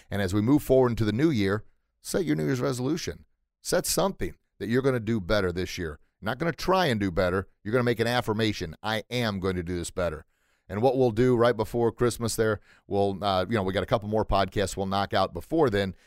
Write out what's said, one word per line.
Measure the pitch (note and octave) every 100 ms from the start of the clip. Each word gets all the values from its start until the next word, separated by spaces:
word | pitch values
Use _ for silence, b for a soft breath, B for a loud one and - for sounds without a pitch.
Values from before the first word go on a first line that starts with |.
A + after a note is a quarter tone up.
| B
And | G2+
as | F#2+
we | G#2
move | A2 D3
forward | - C3 B2
into | A2+
the | G#2+
new | G#2+ E3
year, | A#2+ G2 G#2+ - _ _ _
set | - G3+
your | D#3 D3+
New |
Year's | D3+ B2+
resolution. | C#3+ B2+ B2+ E3 - - _ _ _ _
Set | - F3+ -
something | - F#3+ G3 F#2 - _ -
that | G2+
you're | B2
gonna | C3+ B2+
do | G#2+ A2+
better | F2 G#2 F#2
this | F2 F2 -
year. | E2 D2+ _ _
Not | G2+ A#2+
gonna | E3
try | - - F#3+ E3+
and | A2
do | G2
better. | E2 F2+ F#2+ F#2+ _
You're | G2+
gonna | B2
make | A#2+ A#2
an | A#2
affirmation. | B2 A#2 G#2+ A2 G2+ E2 -
"I | G#2 A2 -
am | A#2+ A#2 G2
going | F#2+ F2+
to |
do | E2+ F2
this | E2
better." | - F2 D2+ - _ _ _ -
And | G2
what | C3 C3
we'll | B2+
do | G#2+ B2+
right | A#2+ A#2+ A2
before | G#2+ A#2 A#2
Christmas | - B2 - A#2 -
there, | A2 G#2 b b -
we'll, | G2+ G2+ G2
uh, | G2+ F#2 F#2
you | A2+
know, |
we | F#2
got | F#2+
a | F2+
couple | A#2+ G#2
more | A2
podcasts | G2+ G2 F#2+ G#2 F#2+ -
we'll | G2
knock | G2 G2
out | G2+ F#2+
before | E2+ - D#3+ C#3
then, | G2+ F#2+ -